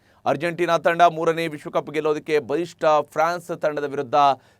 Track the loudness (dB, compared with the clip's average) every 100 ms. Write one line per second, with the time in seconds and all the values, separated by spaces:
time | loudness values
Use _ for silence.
0 | _ _ -2 -2 -2 -2 0 2 2 4
1 | 4 4 0 -2 -4 -8 -6 -6 -4 -2
2 | -2 -2 0 -2 0 -4 -6 -2 2 2
3 | 0 -2 -2 -4 -8 -6 -4 -4 -6 -6
4 | 0 4 4 2 _